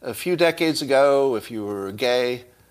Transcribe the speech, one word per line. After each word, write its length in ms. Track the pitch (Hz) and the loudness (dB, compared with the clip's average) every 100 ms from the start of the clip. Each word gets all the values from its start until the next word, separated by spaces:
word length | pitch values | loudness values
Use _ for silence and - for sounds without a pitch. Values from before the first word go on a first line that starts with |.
a 120 | - | -12
few 220 | 107 180 170 | -8 -4 2
decades 460 | 170 160 165 151 | 2 2 0 -2
ago, 540 | 143 135 143 139 139 113 | 2 4 4 4 2 0
if 160 | - | -4
you 140 | 113 104 | -8 -6
were 260 | 101 98 | -6 -8
gay, 540 | 104 127 123 123 123 - _ _ | -4 0 0 0 -4 -10 _ _